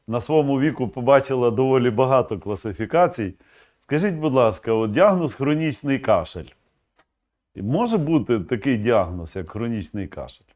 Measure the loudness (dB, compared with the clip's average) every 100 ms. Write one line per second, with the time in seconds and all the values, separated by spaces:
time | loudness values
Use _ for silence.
0 | -6 -6 0 2 2 0 0 -2 -6 -2
1 | 4 4 4 0 0 2 2 2 2 2
2 | 2 2 2 -6 -8 -8 -8 -8 -2 2
3 | 2 0 -8 -8 _ _ _ _ -4 -2
4 | -2 -2 0 4 2 0 -2 0 0 4
5 | 4 4 -2 -4 -2 0 -2 -4 -4 -2
6 | 2 0 0 -10 -14 _ _ _ _ _
7 | _ _ _ _ _ -10 -4 -2 0 0
8 | 2 0 2 -2 0 -4 0 0 2 2
9 | 2 -4 -10 -10 -10 -8 -6 -6 -6 -8
10 | -10 -10 -14 -16 _